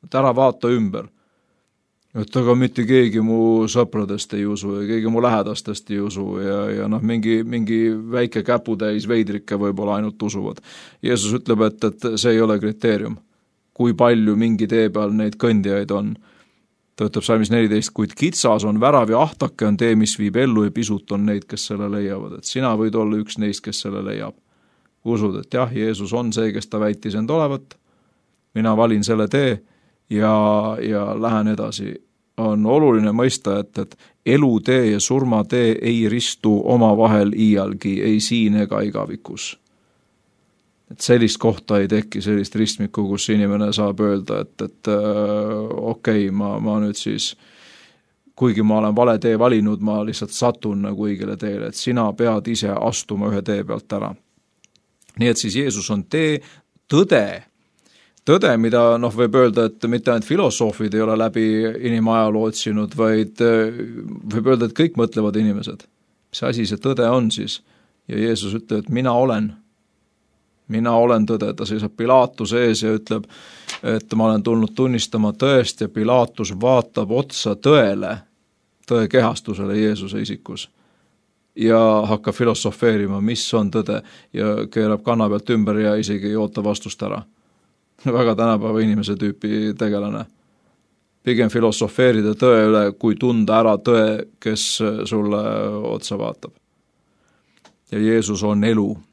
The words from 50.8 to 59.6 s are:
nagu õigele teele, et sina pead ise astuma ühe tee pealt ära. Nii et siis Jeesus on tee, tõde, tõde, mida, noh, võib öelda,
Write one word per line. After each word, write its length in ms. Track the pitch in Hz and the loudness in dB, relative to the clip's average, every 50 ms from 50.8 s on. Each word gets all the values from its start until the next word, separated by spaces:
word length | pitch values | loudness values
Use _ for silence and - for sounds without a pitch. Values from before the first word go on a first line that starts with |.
| 101 101 | -4 -4
nagu 180 | 101 95 107 | -4 -4 -4
õigele 300 | 104 101 92 98 101 104 98 | -4 -4 -4 -6 -8 -8 -8
teele, 300 | 107 104 101 101 110 110 | -8 -8 -6 -6 -8 -8
et 80 | 107 - | -10 -6
sina 300 | - 127 123 123 113 107 98 | -4 -2 -2 0 0 -2 -2
pead 320 | - 117 117 110 104 95 113 | 0 0 0 0 0 -2 -4
ise 220 | 117 107 - 101 98 | -4 -4 -2 -4 -2
astuma 580 | - - 104 90 - - - 104 98 104 104 | -2 -2 -2 -2 -4 -8 -6 -6 -4 -2 -2
ühe 140 | 107 98 92 | -2 -2 -2
tee 160 | 110 104 101 98 - | -2 -4 -4 -4 -6
pealt 240 | 110 110 - _ 107 101 | -8 -8 -8 _ -6 -6
ära. 100 | 104 104 95 - _ _ _ _ _ _ _ _ _ _ _ _ _ _ _ _ _ _ _ - | -6 -8 -10 -14 _ _ _ _ _ _ _ _ _ _ _ _ _ _ _ _ _ _ _ -2
Nii 100 | 117 120 | 0 2
et 80 | 117 - | 2 0
siis 220 | - 110 92 123 | -2 -4 -2 -2
Jeesus 300 | 143 135 98 104 95 - 107 | -2 -2 -4 -4 -4 -4 -4
on 80 | 101 92 _ | -4 -4 _
tee, 300 | - 156 160 156 151 147 - - - _ _ _ _ _ _ _ | -2 -2 0 0 -2 -4 -6 -12 -20 _ _ _ _ _ _ _
tõde, 340 | 139 143 196 185 185 127 104 101 92 92 - _ _ _ _ _ _ _ _ _ _ _ _ _ _ _ _ - | 2 2 4 6 4 4 4 0 -6 -12 -16 _ _ _ _ _ _ _ _ _ _ _ _ _ _ _ _ 2
tõde, 200 | 151 190 - 170 123 113 | 4 4 6 4 4 4
mida, 220 | 113 113 110 120 117 117 117 117 | 2 2 4 4 6 4 4 4
noh, 120 | 120 117 104 | 0 -2 0
võib 200 | 113 123 113 104 131 | 0 0 2 4 4
öelda, 260 | 127 120 101 117 | 4 4 4 2